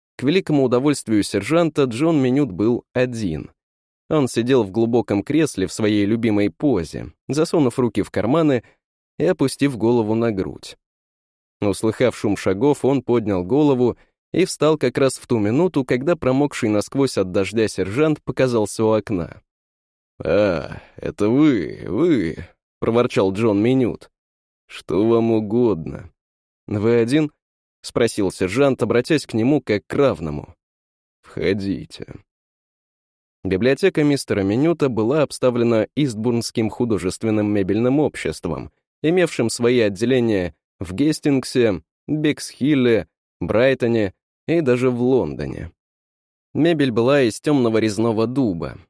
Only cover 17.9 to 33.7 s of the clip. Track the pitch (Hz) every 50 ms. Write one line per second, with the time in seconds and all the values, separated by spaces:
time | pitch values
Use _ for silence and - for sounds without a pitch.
17.9 | 101 131 151 156 151 - - - 131 - 131 131 120 113 104 - - - 113 110
18.9 | 110 107 101 - 101 87 82 - - - _ _ _ _ _ _ _ _ _ _
19.9 | _ _ _ _ _ - - - 82 101 104 101 87 76 64 - - - - -
20.9 | - - - - - - 101 107 120 139 156 156 131 101 76 60 50 - 58 -
21.9 | 87 113 165 180 156 117 85 82 - - 87 - _ _ _ _ _ - - 113
22.9 | 113 120 117 123 - 123 101 95 95 98 117 113 101 98 107 120 131 131 123 101
23.9 | - - - - _ _ _ _ _ _ _ _ _ _ _ - - - - -
24.9 | - 90 107 113 117 117 113 113 113 110 107 101 107 120 123 113 98 80 76 69
25.9 | 71 - - - _ _ _ _ _ _ _ _ _ _ - - 101 107 101 117
26.9 | 117 120 113 117 139 156 156 147 _ _ _ _ _ _ _ _ _ _ - -
27.9 | - - 120 117 - - 101 90 - - 98 90 98 127 143 139 127 - 123 104
28.9 | 107 117 123 - 165 143 - - - 110 110 131 151 139 - - 107 101 - -
29.9 | - 123 139 131 101 78 82 80 73 73 - - - _ _ _ _ _ _ _
30.9 | _ _ _ _ _ _ _ - - - - 85 101 107 98 98 90 65 - -
31.9 | - - - - - - _ _ _ _ _ _ _ _ _ _ _ _ _ _
32.9 | _ _ _ _ _ _ _ _ _ _ - 95 95 92 110 127